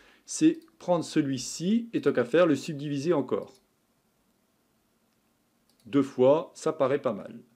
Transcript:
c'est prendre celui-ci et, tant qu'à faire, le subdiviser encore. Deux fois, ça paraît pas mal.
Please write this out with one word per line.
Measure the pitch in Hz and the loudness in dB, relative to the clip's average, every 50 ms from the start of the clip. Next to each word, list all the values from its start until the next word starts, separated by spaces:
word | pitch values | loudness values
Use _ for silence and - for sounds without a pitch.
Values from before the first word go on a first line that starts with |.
| - - _ _ _ | -20 -20 _ _ _
c'est | - - - 156 160 160 - - _ _ - | -12 -2 2 2 2 2 0 -6 _ _ -8
prendre | - 175 180 160 143 | -2 -2 -2 -2 -2
celui-ci | - - 156 147 135 135 123 - - - - 165 190 220 233 233 - | -2 -2 -2 0 0 -2 -6 -6 -10 -10 -6 -2 0 0 0 -2 -4
et, | - 147 | -4 -2
tant | - 143 | 0 0
qu'à | 120 127 117 | 2 2 0
faire, | 117 - 165 180 | 2 4 4 4
le | 165 139 | 4 2
subdiviser | 139 - - 151 139 147 151 143 139 135 175 | 0 -2 -6 -8 -8 -6 -6 -6 -2 0 0
encore. | 165 143 131 - 107 95 - - - _ _ _ _ _ _ _ _ _ _ _ _ _ _ _ _ _ _ _ _ _ _ _ _ _ _ _ _ _ _ _ _ _ _ _ _ _ _ _ _ _ _ _ _ _ - | 0 0 0 -2 -4 -6 -6 -8 -14 _ _ _ _ _ _ _ _ _ _ _ _ _ _ _ _ _ _ _ _ _ _ _ _ _ _ _ _ _ _ _ _ _ _ _ _ _ _ _ _ _ _ _ _ _ -8
Deux | 107 110 143 | -2 0 0
fois, | 135 131 - 123 127 135 147 160 - - - | 0 0 2 4 6 6 6 4 2 -6 -10
ça | - - 160 | -6 -4 -4
paraît | 156 - 139 123 143 147 | -2 0 0 0 0 0
pas | - 123 | -2 -4
mal. | 104 92 85 104 117 117 - _ _ | -4 -6 -10 -14 -18 -20 -20 _ _